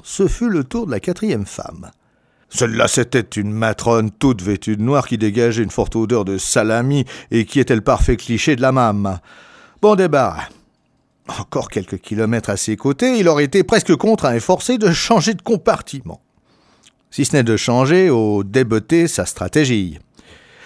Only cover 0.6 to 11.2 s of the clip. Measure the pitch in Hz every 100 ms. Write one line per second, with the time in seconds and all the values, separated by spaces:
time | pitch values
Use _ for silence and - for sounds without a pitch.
0.6 | 127 233 208 107 - 175 220 120 98 -
1.6 | - - - - _ _ _ _ _ -
2.6 | 123 110 117 - 117 127 107 107 104 107
3.6 | 110 104 117 113 110 - 139 113 92 98
4.6 | - 107 113 143 - 113 107 107 120 113
5.6 | 98 - - 113 110 117 95 95 - 123
6.6 | 107 113 127 143 127 - - 117 107 139
7.6 | 120 113 - 120 - 120 - 113 - 131
8.6 | 131 131 117 101 98 92 - - - -
9.6 | - _ 208 202 180 147 113 80 - -
10.6 | _ _ _ _ _ _